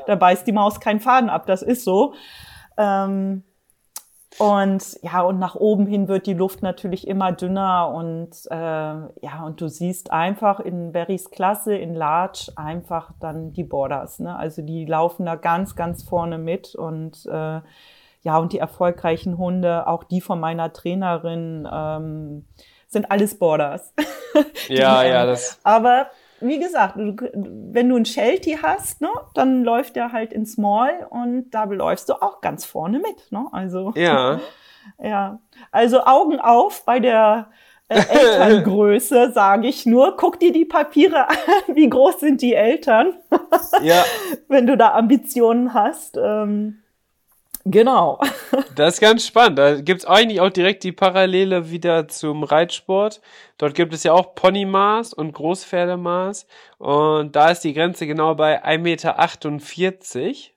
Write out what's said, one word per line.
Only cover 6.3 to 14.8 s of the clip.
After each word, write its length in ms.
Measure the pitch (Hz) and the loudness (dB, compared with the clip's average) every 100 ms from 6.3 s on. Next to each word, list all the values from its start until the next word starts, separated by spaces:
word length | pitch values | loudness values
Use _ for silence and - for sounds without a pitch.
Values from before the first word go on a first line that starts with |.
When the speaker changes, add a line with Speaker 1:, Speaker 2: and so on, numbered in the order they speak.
Speaker 1:
Luft 280 | 175 190 - | -4 -4 -4
natürlich 460 | 185 180 196 185 - | -8 -8 -8 -8 -6
immer 240 | 196 190 | -4 -2
dünner 600 | 175 180 190 190 180 165 | -4 -4 -2 0 0 -2
und, 380 | 160 165 165 165 - - | -6 -8 -10 -12 -16 -14
äh, 60 | |
ja, 880 | 165 165 156 156 156 156 - 135 151 | -10 -6 -6 -8 -10 -16 -18 -16 -14
und 160 | 160 156 | -14 -10
du 60 | 160 | -12
siehst 440 | - 175 180 - | -6 -8 -8 -6
einfach 480 | 160 175 202 214 196 | -4 -2 -2 -2 -2
in 320 | 190 175 170 | -6 -10 -8
Barrys 400 | 170 170 185 - | -6 -6 -8 -10
Klasse, 420 | - 190 208 214 | -4 -4 -2 -4
in 220 | 202 165 165 | -6 -6 -6
Large, 560 | 151 165 185 - - | -2 -2 -4 -8 -18
einfach 560 | - 151 170 170 165 160 - | -14 -12 -12 -8 -10 -10 -14
dann 340 | 160 156 160 | -14 -12 -12
die 120 | 151 | -12
Borders, 560 | 151 143 135 135 131 - | -8 -6 -6 -6 -10 -12
ne? 160 | 170 175 | -12 -10
Also 240 | 160 160 | -10 -10
die 220 | 151 165 | -12 -10